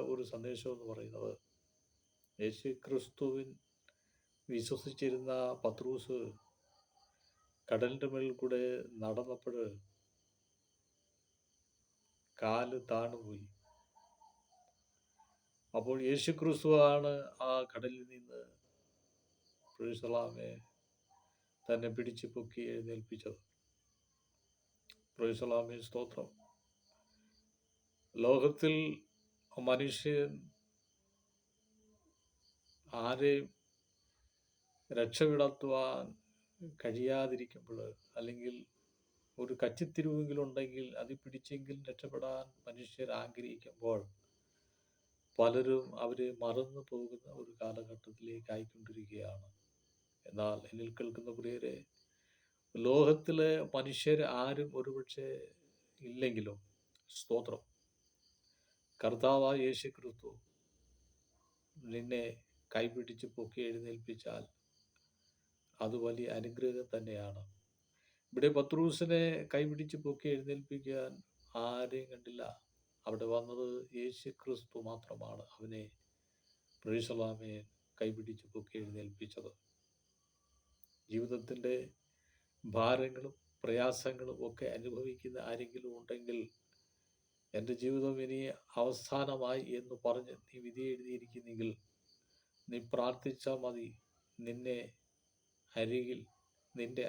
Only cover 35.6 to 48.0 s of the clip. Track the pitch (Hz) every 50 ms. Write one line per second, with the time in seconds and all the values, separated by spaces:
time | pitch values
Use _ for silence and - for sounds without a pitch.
35.6 | - 139 135 131 131 131 131 131 127 123 - - _ _ _ _ _ _ _ -
36.6 | 175 165 151 - - 120 110 117 123 131 135 135 135 127 127 123 123 120 - -
37.6 | - - 117 113 110 110 107 - _ _ - 120 117 117 120 120 120 123 123 123
38.6 | - - _ _ _ _ _ _ _ _ _ _ _ _ _ - 123 123 131 127
39.6 | - 117 113 - 175 151 - - 156 156 151 151 151 147 143 147 143 135 127 135
40.6 | 135 131 127 131 131 127 117 117 120 120 135 139 - 139 131 131 - - 143 143
41.6 | 135 135 143 139 139 131 127 - - 143 135 131 131 131 131 131 131 131 - _
42.6 | - 120 117 120 123 - - - 131 120 117 113 117 113 - 123 123 123 120 -
43.6 | - - - - 117 113 113 104 98 - - _ _ _ _ _ _ _ _ _
44.6 | _ _ _ _ _ _ _ _ _ _ _ _ _ _ _ - 117 117 120 127
45.6 | 131 131 131 131 127 - - 110 120 120 123 127 127 123 123 117 120 117 117 127
46.6 | 131 131 135 139 135 - - 120 120 120 123 117 - - 135 131 123 - 117 117
47.6 | 113 113 113 117 113 110 113 113